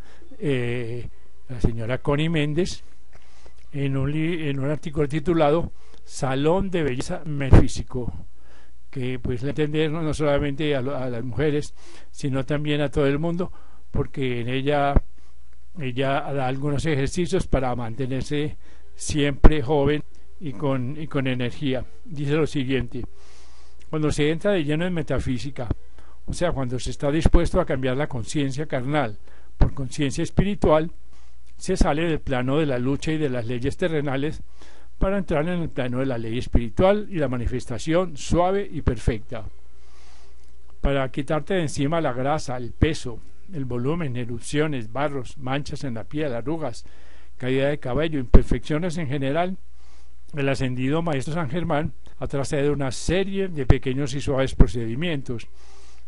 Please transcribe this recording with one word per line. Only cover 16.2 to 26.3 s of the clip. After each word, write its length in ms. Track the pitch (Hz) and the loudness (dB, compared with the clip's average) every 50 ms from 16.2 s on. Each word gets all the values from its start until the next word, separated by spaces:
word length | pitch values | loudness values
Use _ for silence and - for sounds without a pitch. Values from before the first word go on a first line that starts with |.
| 143 - | 0 -2
da 160 | 139 143 131 127 | -2 -2 0 -2
algunos 380 | 131 135 135 147 143 135 127 | -2 0 0 0 0 0 2
ejercicios 600 | 160 156 135 139 127 - - 175 147 156 180 - - | 2 2 2 2 0 0 0 0 2 2 0 2 2
para 280 | - 135 131 127 123 | 2 2 2 2 0
mantenerse 840 | 120 120 113 117 113 135 123 131 131 123 - 147 147 147 151 - - - - - - - - - | -2 -2 -4 -2 -2 -2 -2 -2 -2 -2 -2 0 0 0 0 -2 -4 -4 -6 -6 -6 -6 -6 -6
siempre 680 | - - - - 151 143 143 139 - - - 156 151 127 | -4 -4 -2 0 2 2 2 4 8 8 8 10 8 4
joven 400 | 123 156 143 139 139 151 151 147 - - - - - - - | 2 2 2 2 2 0 0 -2 -4 -6 -6 -6 -6 -6 -6
y 140 | 202 147 127 | -6 -4 -4
con, 480 | - 151 139 135 131 123 120 147 151 | -2 -2 0 0 0 -2 -2 -2 -4
y 60 | 160 139 | -4 -4
con 180 | - 143 131 | -2 -2 0
energía. 580 | 131 127 123 127 120 - - 151 135 127 123 - - - - - | 0 0 0 -2 -2 -2 -2 -2 0 0 0 -2 -4 -6 -6 -6
Dice 280 | - 180 139 147 139 143 | -4 -4 -2 -2 0 2
lo 120 | 160 156 | 2 2
siguiente: 600 | 135 - 151 131 127 135 127 120 120 - 127 110 - - - - - - - - - - - - - - - - - | 2 2 0 0 2 2 0 0 0 -2 -4 -4 -4 -4 -4 -6 -6 -6 -6 -6 -6 -6 -6 -6 -6 -6 -6 -4 -2
Cuando 220 | - 156 151 147 | 0 0 2 2
se 180 | 135 - 147 147 | 2 2 2 2
entra 220 | 165 160 - 202 | 2 2 2 2
de 120 | 208 185 151 | 2 2 2
lleno 220 | 143 147 156 175 | 2 0 0 0
en 80 | 185 180 | 0 0
metafísica, 720 | 165 143 - 143 123 - 139 131 120 101 143 131 - 127 95 - - - - - - - - - - - | 0 0 0 0 0 2 0 0 0 -2 -2 -4 -4 -2 -2 -2 -2 -4 -4 -6 -6 -6 -6 -6 -4 -4
o 80 | - | -4